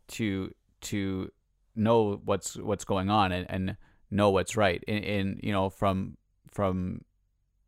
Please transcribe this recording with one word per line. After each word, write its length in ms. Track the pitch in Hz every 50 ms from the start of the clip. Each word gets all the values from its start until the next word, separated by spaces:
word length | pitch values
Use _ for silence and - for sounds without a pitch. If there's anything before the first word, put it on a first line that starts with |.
| _ -
to, 440 | - - 113 101 98 95 95 - - _ _ _ _ _
to 500 | - - 107 101 98 98 95 92 92 - - _ _ _ _ _ _ _ -
know 460 | 110 104 113 117 113 107 101 101 - -
what's, 300 | 104 101 95 - - -
what's 260 | - - 110 101 - -
going 240 | - 104 95 92 101
on 220 | 107 110 98 92
and, 140 | 90 90 90 -
and 280 | 92 95 95 - 95 - - _ _ _ _ -
know 180 | 98 101 104 104
what's 260 | 95 92 87 - -
right 260 | 110 104 92 87 - -
in, 160 | - 107 104 -
in, 360 | 98 104 98 95 98 - - -
you 80 | 107
know, 180 | 101 95 95 98
from, 480 | - - 107 98 92 95 95 80 78 - _ _ _ _ - -
from 500 | - - 101 95 92 92 90 90 85 80 - _ _ _ _ _ _ _ _ _ _ _ _